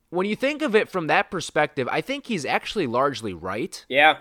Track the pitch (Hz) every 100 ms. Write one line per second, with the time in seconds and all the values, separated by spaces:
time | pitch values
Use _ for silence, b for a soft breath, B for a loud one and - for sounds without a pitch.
0 | _ 170 196 214 262 294 302 214 165 185
1 | 151 165 - 185 - 160 151 - 123 190
2 | - 277 - 202 123 202 - 220 143 117
3 | 143 120 110 87 90 104 165 - - 131
4 | 156 147